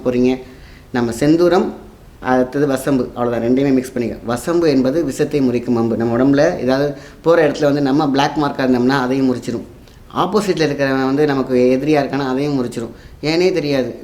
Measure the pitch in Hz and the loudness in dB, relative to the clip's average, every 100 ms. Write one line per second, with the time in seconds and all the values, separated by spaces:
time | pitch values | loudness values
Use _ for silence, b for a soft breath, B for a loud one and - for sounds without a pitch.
0 | 127 123 127 131 B B B B B 127 | -2 2 2 0 B B B B B -4
1 | 113 113 147 165 175 180 - - - - | -2 0 2 4 4 2 0 -6 -16 -20
2 | - - 104 127 127 143 143 131 151 131 | -20 -8 -2 0 0 0 0 -2 0 -2
3 | 123 117 120 117 120 127 139 131 127 123 | -2 -4 -4 -2 0 2 2 0 0 -4
4 | 113 - 107 123 - 170 165 135 127 156 | -6 -6 -6 -6 -2 0 2 2 2 0
5 | 143 127 147 147 127 120 117 117 113 113 | -2 -2 -2 0 0 0 0 0 0 0
6 | 117 117 139 139 165 175 123 135 143 143 | 0 2 2 4 2 0 0 0 0 -4
7 | B - 160 170 151 135 147 143 139 143 | B -4 2 4 4 2 0 2 2 2
8 | 143 135 143 151 143 135 131 123 127 135 | 2 2 0 0 -4 0 0 2 2 0
9 | 127 135 131 120 123 117 - - B B | 0 0 0 -2 -6 -8 -10 -18 B B
10 | - - 180 208 196 160 147 139 135 135 | -8 -4 0 0 0 0 -2 0 -2 0
11 | 131 139 147 135 131 127 127 131 147 151 | 0 2 2 0 0 2 4 2 2 0
12 | 131 135 135 127 147 139 120 117 113 B | 0 -2 -2 -2 -2 -2 -4 -6 -10 B
13 | B - 147 165 180 175 147 139 117 - | B -8 -2 0 2 0 -2 -2 -2 -4